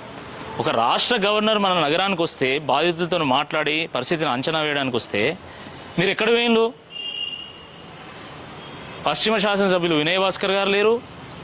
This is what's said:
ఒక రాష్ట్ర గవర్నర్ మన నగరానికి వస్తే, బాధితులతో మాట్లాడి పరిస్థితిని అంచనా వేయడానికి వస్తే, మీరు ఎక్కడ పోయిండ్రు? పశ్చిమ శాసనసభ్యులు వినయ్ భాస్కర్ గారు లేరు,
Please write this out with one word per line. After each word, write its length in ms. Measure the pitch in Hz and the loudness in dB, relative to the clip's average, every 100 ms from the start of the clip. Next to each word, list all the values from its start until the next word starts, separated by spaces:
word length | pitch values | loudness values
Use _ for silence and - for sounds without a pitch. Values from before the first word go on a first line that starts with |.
| - - - - - - | -16 -16 -14 -14 -10 -4
ఒక 100 | 120 | 0
రాష్ట్ర 480 | 123 117 196 - 240 202 | 2 2 2 2 2 2
గవర్నర్ 320 | 214 214 214 | 2 2 2
మన 160 | 196 | 2
నగరానికి 480 | 180 143 165 196 180 | 2 2 2 2 0
వస్తే, 380 | 165 - 131 139 | -2 0 0 0
బాధితులతో 580 | 143 135 170 165 175 180 | 2 2 2 0 0 0
మాట్లాడి 720 | 131 131 147 160 151 156 - 131 | 2 2 2 0 0 0 -2 -2
పరిస్థితిని 340 | 123 165 156 | -2 0 0
అంచనా 300 | 127 135 160 | 0 0 0
వేయడానికి 380 | 151 143 131 123 | 0 0 0 -2
వస్తే, 400 | - 101 117 180 - - - - - - | -2 0 0 -2 -10 -16 -16 -16 -8 -2
మీరు 120 | 185 | 0
ఎక్కడ 180 | 190 220 | 2 2
పోయిండ్రు? 440 | 233 240 226 226 - - - - - - - - - - - - - - - - - - - - - - - - | 4 4 4 2 -2 -16 -14 -10 -10 -10 -10 -16 -18 -20 -20 -18 -16 -16 -16 -16 -16 -16 -16 -14 -14 -14 -6 -2
పశ్చిమ 320 | 156 220 220 | 0 2 2
శాసనసభ్యులు 580 | 208 202 196 180 170 151 | 2 4 4 4 4 2
వినయ్ 240 | 156 190 | 4 2
భాస్కర్ 320 | 190 180 196 | 2 0 0
గారు 180 | 196 196 | 2 2
లేరు, 320 | 196 214 233 - - - - | 4 4 2 -2 -16 -16 -8